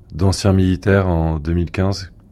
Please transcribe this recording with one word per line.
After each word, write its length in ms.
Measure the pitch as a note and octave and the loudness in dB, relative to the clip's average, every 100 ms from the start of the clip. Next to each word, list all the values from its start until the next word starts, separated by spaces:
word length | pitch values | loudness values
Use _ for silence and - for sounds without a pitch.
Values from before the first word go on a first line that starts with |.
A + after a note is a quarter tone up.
| - | -16
d'anciens 400 | D#2 G2 - G#2 | -2 0 0 2
militaires 560 | F#2+ F#2 F2+ G#2 G2 F#2+ | 2 2 0 2 2 2
en 300 | E2+ D#2+ D#2+ | 0 0 -2
deux 160 | D2 | -2
mille 160 | E2+ E2+ | -2 -2
quinze 420 | - F#2+ F#2+ F2+ - - | -2 -2 -4 -10 -20 -20